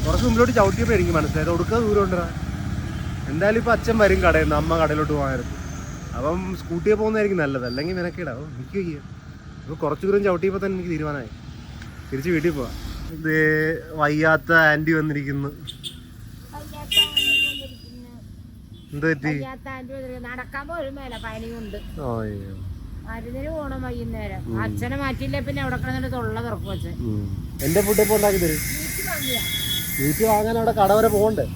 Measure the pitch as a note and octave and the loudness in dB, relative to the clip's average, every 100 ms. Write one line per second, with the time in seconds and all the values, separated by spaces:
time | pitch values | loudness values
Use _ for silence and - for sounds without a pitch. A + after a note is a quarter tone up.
0 | - - A#3+ A3+ B3 A#3+ G3 F#3+ A#3 A3 | 2 4 4 6 6 6 4 4 2 4
1 | F3 E3 D3+ D#3 D#3+ E3+ F3 A3+ A3 G#3 | 4 2 2 0 2 0 2 2 4 4
2 | G3 F#3 E3+ - - - - - - - | 2 0 -2 -4 -6 -6 -4 -4 -4 -6
3 | - - - D3 G3 A3 A#3 A3+ A3+ A3+ | -6 -6 -4 2 4 4 4 2 2 6
4 | G3+ F#3+ F3+ D#3+ D3+ D3+ D#3 E3 D#3 D3+ | 6 6 6 6 4 2 2 2 4 2
5 | D3+ D3 C#3 C3 B2 - - - - - | 2 0 0 -2 -4 -8 -8 -8 -10 -10
6 | - A#2 C#3 F3 F#3+ F#3 - E3+ E3 G#3+ | -8 -4 -2 0 -2 -6 -4 -2 2 4
7 | A3 A3 G#3 F#3 D3 C3+ B2 B2 D#3+ F#3 | 4 2 2 2 0 0 -2 -4 -2 -2
8 | F3 E3 E3 - D3+ B2+ B2+ G3 F3 D3 | -4 -4 -8 -8 -10 -10 -6 -4 -4 -6
9 | - - - - - - - D#3 D#3 D3+ | -10 -16 -16 -16 -16 -16 -12 -4 -2 0
10 | F#3+ G3+ G3+ F3 F#3+ F#3+ G3 F#3 F3 E3 | 2 4 4 2 2 0 -2 -2 -2 -2
11 | D3+ D3 A2+ - - - - - - - | -2 -4 -8 -12 -14 -14 -14 -14 -14 -14
12 | - C3+ D3 E3 E3 D3 A#2 - - - | -8 -4 0 2 2 0 -4 -6 -8 -8
13 | - D#3+ D#3 D#3 D#3 D#3 D#3 E3 - D#3 | -8 -4 0 4 4 4 2 0 -6 0
14 | D3 D3+ D#3+ D#3 D3+ E3 D#3+ D3+ D#3 D#3+ | 2 4 6 4 6 6 8 6 4 4
15 | D#3 D3 C#3 C#3 C#3 D3+ - - - - | 2 0 -2 -2 -2 -6 -14 -12 -12 -14
16 | - - - - - - - A5+ A5 A#5 | -18 -18 -16 -16 -14 -14 -12 -12 0 2
17 | A#5 A#5 F5 E5+ E5+ E5+ C5+ - - A#3+ | 2 2 2 2 2 -2 -10 -14 -18 -18
18 | B3 A#3+ - - - - - - - C#3+ | -18 -16 -16 -16 -16 -18 -18 -18 -12 0
19 | D#3 D#3 C#3 D3 C3+ - - C4 B3 C4+ | 2 2 0 -2 -4 -10 -12 -12 -10 -10
20 | C4 B3+ A#3+ B3+ B3 C#4 C#4+ E4+ C#4 C#4 | -10 -10 -10 -10 -10 -10 -8 -6 -6 -8
21 | C4 A#3 A3+ A3 A3+ A#3 A3 G#3 - E3 | -10 -10 -8 -8 -8 -10 -8 -10 -10 -8
22 | C3+ A#2 A2 G2+ G2 F#2+ F#2 - - - | -4 -2 -4 -6 -8 -10 -10 -10 -10 -12
23 | - A3+ A#3 B3+ D4 D#4+ C#4+ C4+ B3+ A#3+ | -10 -10 -8 -8 -6 -6 -6 -6 -6 -6
24 | A#3 A3+ G#3 F#3+ - A3+ A3 G3+ A#3+ C#4 | -6 -6 -6 -6 -4 -2 -2 -2 -2 -2
25 | C#4 C4 C4+ C#4 C4+ C#4 C4+ B3+ B3 C4 | -2 -4 -2 -4 -2 -4 -2 -2 -2 -2
26 | B3+ B3+ A3+ A3 A#3 G#3 G3 F#3+ E3+ E3+ | -2 -2 -4 -4 -4 -6 -4 -4 -4 -4
27 | A#2+ G#2 G2+ F#2+ - - C3+ E3+ G3+ G3+ | -2 -2 -2 -4 -6 -2 2 4 4 4
28 | G#3 G#3+ G#3 F#3+ E3+ D3+ - - - - | 4 4 4 4 2 0 -2 -4 -6 -6
29 | - D#4+ C4+ B3 - - - - - - | -4 -4 -2 -2 -2 -4 -2 -4 -4 0
30 | C#3 D3+ A3 G#3 G#3+ A3+ A3+ G#3+ G3 G#3 | 2 4 4 4 4 2 2 4 6 8
31 | A3 G#3 G#3+ G#3 - | 6 6 4 4 0